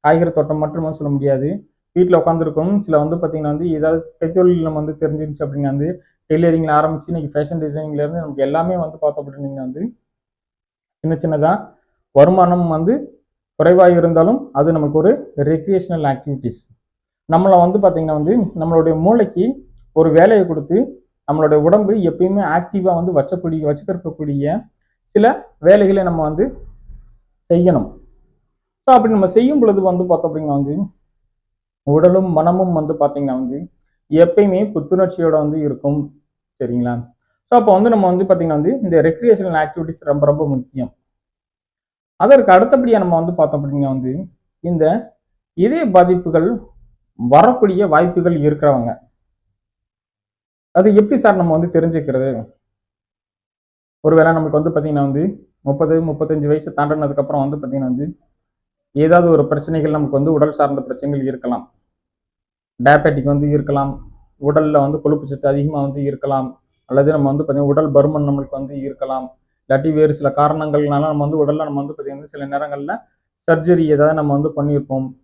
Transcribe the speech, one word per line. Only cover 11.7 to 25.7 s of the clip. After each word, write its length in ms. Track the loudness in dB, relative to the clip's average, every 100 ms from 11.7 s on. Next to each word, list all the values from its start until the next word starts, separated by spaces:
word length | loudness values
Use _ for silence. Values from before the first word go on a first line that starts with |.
| _ _ _ _
வருமானம் 540 | 4 4 6 4 2 0
வந்து 260 | 0 0 -2 -4 _ _ _ _ _
குறைவா 380 | 4 6 6 6
இருந்தாலும், 520 | 2 2 2 0 -4
அது 200 | -2 0
நமக்கு 260 | 0 0 2
ஒரு 120 | 2 0 -4 -4
ரெக்ரியேஷனல் 680 | -2 -2 0 -2 -2 -4 -4
ஆக்டிவிட்டீஸ். 520 | -4 -6 -8 -8 -12 _ _ _ _ _ _ -2
நம்மள 260 | 0 4 4
வந்து 180 | 4 2
பாத்தீங்கன்னா 340 | 0 0 -4
வந்து, 240 | -2 0 0 -2
நம்மளுடைய 460 | -4 0 0 2 0
மூளைக்கு 440 | 0 2 0 -2 -4 -4 -14 -20 _ 0
ஒரு 140 | 2
வேலையை 360 | 4 4 4 2
கொடுத்து, 320 | -4 -2 -2 -2 -8 _ _ -6
நம்மளுடைய 260 | 0 2
உடம்பு 400 | 4 4 2 2 0
எப்பயுமே 400 | 0 0 -2 0 0
ஆக்டிவா 460 | -2 -2 -2 0
வந்து 180 | 0 0
வச்சக்கூடிய-, 520 | -2 -2 -4 -4 -4
வச்சுக்கிருக்கக்கூடிய 800 | -2 -4 -6 -8 -8 -10 -6 -4 -2 -4 -8 _ _ _ _
சில 100 | 2 2 0 -10 _
வேலைகளை 440 | 4